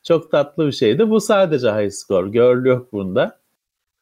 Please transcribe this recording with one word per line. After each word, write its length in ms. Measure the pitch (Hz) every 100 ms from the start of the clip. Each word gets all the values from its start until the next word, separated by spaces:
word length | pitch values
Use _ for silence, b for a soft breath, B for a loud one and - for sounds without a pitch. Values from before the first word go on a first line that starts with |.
Çok 280 | - 165 165
tatlı 360 | 156 143 - 151
bir 40 |
şeydi. 380 | - 113 135 220
Bu 120 | 220
sadece 500 | 220 202 190 147 120
High 200 | 107 101
Score. 380 | - - 95 95
Girl 360 | 113 123 123 127
yok 280 | 127 123
bunda. 460 | 104 95 101 196 - _ _ _ _ _ _